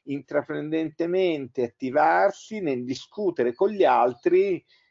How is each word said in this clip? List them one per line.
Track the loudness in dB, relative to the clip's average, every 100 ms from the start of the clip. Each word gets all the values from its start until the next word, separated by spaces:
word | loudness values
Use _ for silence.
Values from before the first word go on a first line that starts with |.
intraprendentemente | -10 -10 -4 -4 -4 -8 -4 -4 -4 -4 -2 0 0 -2 -6 -4
attivarsi | -6 -4 -2 2 2 4 2 -2 -12 -6
nel | -4 -4 -4
discutere | -8 -10 -6 -4 0 -2
con | 0 0
gli | 2
altri, | 4 4 2 0 2 2 2 -2 -8 _ _